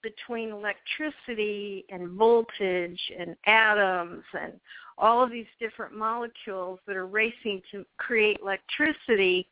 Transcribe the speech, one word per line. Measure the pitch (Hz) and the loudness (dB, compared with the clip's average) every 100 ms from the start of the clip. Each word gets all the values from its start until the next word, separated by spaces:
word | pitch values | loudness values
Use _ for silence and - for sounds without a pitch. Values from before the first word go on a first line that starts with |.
between | 226 214 - 233 220 | -12 -12 -10 -6 -6
electricity | 208 208 196 - - 311 - - 226 214 208 202 190 - | -6 -6 -6 -8 -6 -6 -6 -8 -4 -2 -2 -6 -10 -12
and | 185 175 | -10 -10
voltage | 185 220 233 226 - 196 180 175 180 - 180 | 4 6 6 4 -2 0 0 -2 -6 -10 -8
and | 175 165 202 | -10 -2 4
atoms | 220 220 208 196 180 175 175 - | 6 6 4 4 2 -4 -10 -10
and | 170 156 - _ - - - | -10 -10 -14 _ -20 -18 2
all | 214 233 | 4 6
of | 254 | 4
these | 233 220 _ | 0 -12 _
different | 226 - 202 214 | -10 -10 -12 -4
molecules | 220 233 233 - - 190 180 185 - | -4 -4 -8 -10 -10 -8 -8 -10 -8
that | 190 | -6
are | 185 | -2
racing | 208 226 226 226 196 - | 0 0 -2 -6 -6 -10
to | 202 - - | -16 -14 -10
create | - 226 214 208 | -2 2 2 2
electricity | 196 190 - - 302 302 - 214 190 180 185 | -4 -6 -6 0 0 0 0 4 4 2 -2